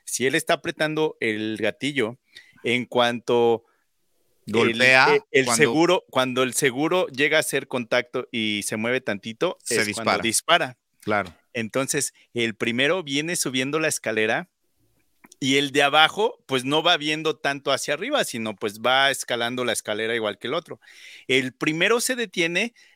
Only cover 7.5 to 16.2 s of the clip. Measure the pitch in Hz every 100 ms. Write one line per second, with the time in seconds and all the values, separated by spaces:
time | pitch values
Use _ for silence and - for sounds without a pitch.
7.5 | 143 131 131 113 123 120 131 - 120 110
8.5 | 107 98 113 113 127 120 101 113 113 -
9.5 | - - 113 107 104 113 92 113 110 -
10.5 | 170 143 123 _ _ - 107 90 - _
11.5 | 120 110 131 135 147 131 - _ 120 117
12.5 | 104 117 117 139 185 151 139 156 175 151
13.5 | 131 131 151 156 - - 110 110 131 175
14.5 | _ _ _ _ _ _ _ - - 131
15.5 | 139 143 139 143 147 156 -